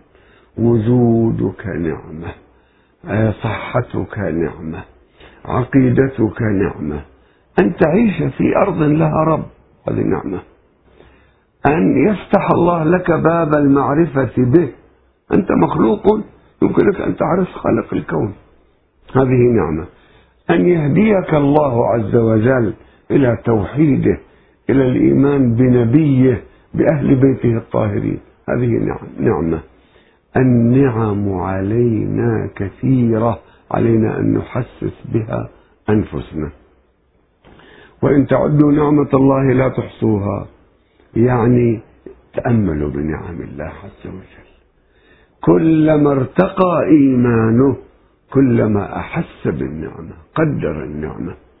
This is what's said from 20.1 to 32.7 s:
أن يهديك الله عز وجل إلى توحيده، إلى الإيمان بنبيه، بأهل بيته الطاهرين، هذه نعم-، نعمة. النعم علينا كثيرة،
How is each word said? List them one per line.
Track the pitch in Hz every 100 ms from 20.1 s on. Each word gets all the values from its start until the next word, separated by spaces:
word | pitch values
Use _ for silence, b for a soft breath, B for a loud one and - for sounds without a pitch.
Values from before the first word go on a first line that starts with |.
| b b b -
أن | 170 180
يهديك | 170 147 151 220 196 -
الله | 151 143 147 143 117 120
عز | 117 104 117
وجل | 113 110 113 131 107 - b b _
إلى | - 131 110 -
توحيده، | 113 92 131 156 120 107 - b b b b -
إلى | 131 131
الإيمان | 123 131 135 139 143 127 113
بنبيه، | 127 123 113 139 156 131 131 117 - b b
بأهل | 113 113 156 131 135
بيته | 135 127 120 113
الطاهرين، | 117 120 107 104 110 - - _ -
هذه | 67 -
نعم-، | - 52 - - - 127
نعمة. | 87 82 80 - b b b b b _ -
النعم | 131 120 117 131 139 110 110 101 101
علينا | 92 92 95 98 113 120 107 101 104 117 107 98 -
كثيرة، | 98